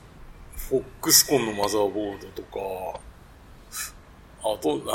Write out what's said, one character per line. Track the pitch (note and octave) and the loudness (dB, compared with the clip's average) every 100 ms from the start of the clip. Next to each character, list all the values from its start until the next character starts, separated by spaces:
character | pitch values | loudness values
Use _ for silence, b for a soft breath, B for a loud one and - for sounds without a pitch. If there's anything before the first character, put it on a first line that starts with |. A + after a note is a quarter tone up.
| - - - - - - | -20 -20 -18 -18 -16 -12
フ | - C3 | -2 -2
ォ | |
ッ | - - | -2 -6
ク | D#3+ | 4
ス | - | 6
コ | - C#3 | 6 4
ン | A2 | 4
の | |
マ | G2+ G2+ | 0 2
ザ | G#2 | 4
ー | G2+ | 2
ボ | G2 G#2 | 2 -2
ー | G2 | -6
ド | F#2+ | -10
と | - | -12
か、 | - G2 G2 F#2 E2+ - - - - - - - - B B - - - - - | -8 -6 -6 -6 -6 -8 -14 -20 -20 -20 -20 -20 -14 B B -12 -20 -20 -20 -4
あ | G#2+ G#2+ | -2 0
と、 | D3+ C#3+ A2+ | 0 0 0